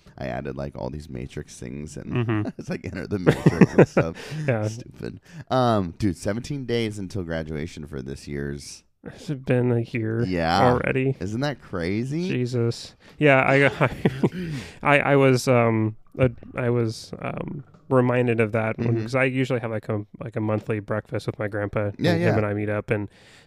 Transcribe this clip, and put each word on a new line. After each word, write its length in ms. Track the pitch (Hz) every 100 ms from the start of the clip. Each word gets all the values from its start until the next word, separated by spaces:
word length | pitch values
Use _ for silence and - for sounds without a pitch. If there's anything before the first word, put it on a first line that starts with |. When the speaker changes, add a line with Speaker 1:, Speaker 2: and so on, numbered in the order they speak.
| - -
Speaker 1:
I 80 | 65
added, 280 | 60 71
like, 220 | 65 71 69
all 140 | 62
these 180 | 73 78
Matrix 500 | 62 67 76 73 -
things, 380 | 60 69 76 -
and 160 | -
Speaker 2:
Mm-hmm. 360 | 127 110 107 104
Speaker 1:
<laughs> 40 | -
it's 100 | -
like, 160 | 180
"Enter 220 | - 90 -
the 120 | 98
Matrix" 560 | 151 - - 170 -
and 140 | - 135
stuff. 280 | - 82 - - 156
Speaker 2:
<laughs> 80 | 147
Yeah. 220 | 110 107
Speaker 1:
Stupid. 500 | 117 - - 58 - - 165 -
Um, 440 | 127 123 107 87 -
dude, 220 | 104 82
seventeen 480 | 104 110 120 143 120
days 320 | 117 110 101
until 240 | 92 101
graduation 640 | 82 82 78 76 78 - 73
for 160 | 69
this 260 | 65 67 73
year's. 560 | 71 71 71 - - _ _ -
Speaker 2:
Has 200 | - -
it 160 | 135 135
been 260 | 123 123
a 80 | 120
year 420 | 117 117 110 113
Speaker 1:
Yeah. 380 | 95 87 82 92
Speaker 2:
already? 540 | 123 123 - 131 135 135
Speaker 1:
Isn't 200 | 95 113
that 220 | 147 127
crazy? 680 | - 92 85 107 131 156 180
Speaker 2:
Jesus. 680 | 131 120 123 117 - - - - -
Yeah, 220 | 147 131
I, 240 | - 139
<laughs> 1160 | 139 - 139 - - 135 - 185 170 139 95 -
I, 160 | - 139
I, 0 | 135
I 40 | 143
was, 320 | 135 123 135
um, 480 | 123 117 113 110 - - -
uh, 100 | 131 117 -
I 140 | - 120
was, 460 | 120 113 - - -
um, 460 | 127 - - 147 - - -
reminded 520 | 131 123 123 123 117
of 120 | 107
that 240 | 113 110 -
when, 120 | 117
Speaker 1:
Mm-hmm. 120 | 117
Speaker 2:
'cause 120 | 110
I 100 | 131
usually 360 | 131 131 127 123
have, 100 | 117
like, 180 | 107 -
a, 160 | 107 104 -
like, 140 | 110 113
a 40 |
monthly 400 | 107 107 - 107
breakfast 460 | 101 107 - 107 -
with 100 | -
my 100 | 104
grandpa. 440 | 104 101 - 104 -
Speaker 1:
Yeah, 140 | 170
Speaker 2:
And 80 | 165
Speaker 1:
yeah. 100 | 113
Speaker 2:
him 40 | 107
and 100 | 104
I 60 |
meet 160 | 104 104
up, 220 | 104 -
and 180 | 107 101 - - -